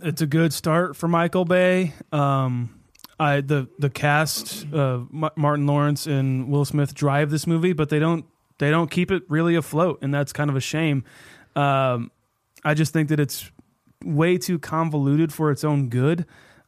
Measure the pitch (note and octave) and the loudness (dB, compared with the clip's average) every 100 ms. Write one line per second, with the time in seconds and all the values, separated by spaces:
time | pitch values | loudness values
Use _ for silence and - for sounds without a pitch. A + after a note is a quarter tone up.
0 | D#3+ - D#3 D#3 E3 C#3+ E3+ D#3+ F3+ C#3+ | -6 -4 0 2 2 0 0 0 0 -2
1 | E3+ E3+ E3+ F#3 F3 F3+ F3+ F#3 F#3 - | 0 2 2 0 2 4 4 2 0 -4
2 | - D3+ C#3 C3+ C3 B2 A#2+ - _ _ | -6 0 0 2 0 -2 -6 -10 _ _
3 | - - D3+ C#3+ C#3 D3 C3 - C#3+ - | -16 -2 0 0 2 0 -2 -4 -4 0
4 | D3+ D3 D#3 - - G#3+ D3+ D3+ C3+ B2+ | 2 2 2 -4 -8 -12 -6 -2 0 -2
5 | A#2+ D3 D#3 - D3 D3 C#3+ C#3+ D3 D3 | -6 -6 -4 0 0 2 2 2 2 0
6 | - C#3 C3+ C3 C3 C#3+ C#3+ D3+ C#3+ - | -2 0 0 0 0 0 0 0 -2 0
7 | D3 C#3+ D3+ D3+ E3+ E3 F3 E3 D3+ D3+ | 0 2 2 0 0 0 2 0 0 2
8 | D#3 E3 - _ _ - C#3+ D#3+ E3 - | 2 0 -4 _ _ -4 0 2 0 0
9 | F3+ F#3+ - D3+ E3 E3+ C#3+ D3+ F3+ D3 | 0 -2 -2 0 2 0 0 0 0 0
10 | C#3 C#3+ C#3+ - D3 C3+ - D3+ D#3+ C#3 | -2 -2 -2 -2 -2 -2 -2 -2 0 -2
11 | A#2+ - - - - - C#3+ C3+ C3+ B2 | -4 -14 -20 -20 -10 -2 0 2 0 -2
12 | A#2 _ _ _ _ _ D3+ D3+ D#3 D#3+ | -6 _ _ _ _ _ -2 0 0 0
13 | D3+ D3+ C#3+ - - - - _ _ - | 0 0 0 -4 -14 -20 -20 _ _ -14
14 | - D3 E3 F3+ F3+ F3 - D#3+ E3 D3+ | -4 0 2 2 0 -4 -2 -2 -2 0
15 | C#3 C#3+ D#3+ - D#3 C#3 D3+ D3 C3 B2 | 2 2 2 0 0 0 0 0 0 0
16 | C3+ E3+ F3 - - - | 0 0 -4 -10 -20 -20